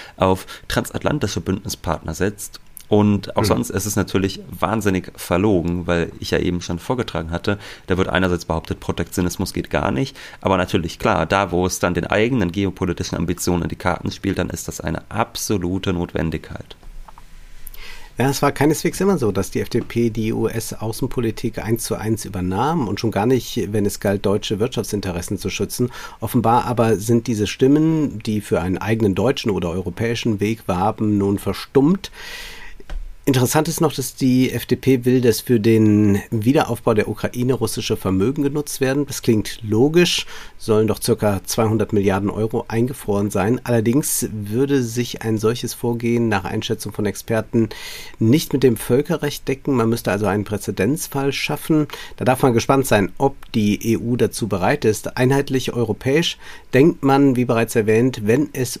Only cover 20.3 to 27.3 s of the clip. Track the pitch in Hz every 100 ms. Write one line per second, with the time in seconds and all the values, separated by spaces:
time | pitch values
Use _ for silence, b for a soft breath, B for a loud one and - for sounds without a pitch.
20.3 | 113 110 117 - - 110 - 131 - 113
21.3 | 101 117 - 107 113 - 107 107 110 95
22.3 | 95 90 95 135 170 110 101 113 98 110
23.3 | 131 - 120 92 107 101 - 101 98 101
24.3 | 101 - 101 123 - 101 104 95 87 -
25.3 | 101 98 - 98 - 123 B B B -
26.3 | 131 110 120 - 117 113 98 110 117 120